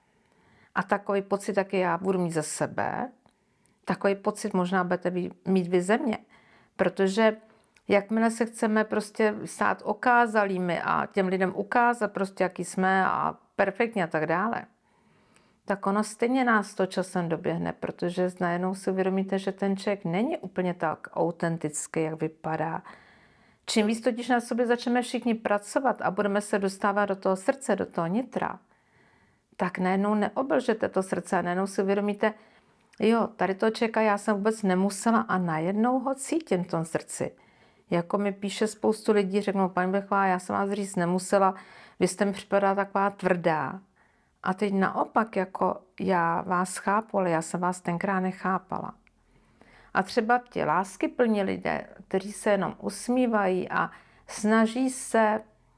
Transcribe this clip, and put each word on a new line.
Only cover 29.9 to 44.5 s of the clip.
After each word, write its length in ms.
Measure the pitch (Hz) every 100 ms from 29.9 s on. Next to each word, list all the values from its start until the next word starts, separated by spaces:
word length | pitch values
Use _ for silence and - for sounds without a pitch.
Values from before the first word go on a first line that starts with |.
| 190 208
neoblžete 760 | 214 214 - 277 277 247 220 202
to 140 | 190
srdce 360 | 190 180 - 180
a 40 |
najednou 240 | 175 180 196
si 160 | 208
uvědomíte: 520 | 190 202 208 208 214 214 - _ _ _ _ -
„Jo, 260 | 220 226 190 -
tady 180 | 185
toho 160 | 190 226
člověka 300 | 220 226 226
já 180 | 220 202
jsem 180 | 220 202
vůbec 260 | 214 220
nemusela 580 | 190 180 196 196 233 226
a 180 | 226 185
najednou 600 | 175 156 170 208 240 262
ho 160 | 254
cítím 500 | 269 - 320 - 180
v 40 | 180
tom 160 | 165
srdci.“ 480 | 160 - - - - - _ _ _ _ _
Jako 280 | 170 170 202
mi 140 | 202
píše 340 | 196 196 - 220
spoustu 460 | - 220 214 -
lidí, 280 | 208 190 202
řeknou: 280 | 202 196 185
„Paní 220 | 185 185
Blechová, 360 | 196 196 196 190
já 120 | 180
jsem 160 | 185
vás 160 | 202 196
říct 260 | 208 196 180
nemusela, 580 | 175 180 - 196 190 190 - - - -
vy 80 | 185
jste 160 | -
mi 80 | 202
připadala 420 | 196 - 202 196
taková 360 | 196 196 202 202
tvrdá. 720 | 202 185 180 170 156 135 190 - _ _ _ _ _
A 120 | 190